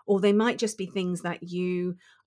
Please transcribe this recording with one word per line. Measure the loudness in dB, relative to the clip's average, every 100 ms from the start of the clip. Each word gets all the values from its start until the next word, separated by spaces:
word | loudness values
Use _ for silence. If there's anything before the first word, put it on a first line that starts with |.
| 0
or | 2
they | 4
might | 4 4 0
just | -4 -4
be | -6
things | -4 -2 -2
that | -4 -6
you | -8 -4 -2 -2 -4 -6 _ _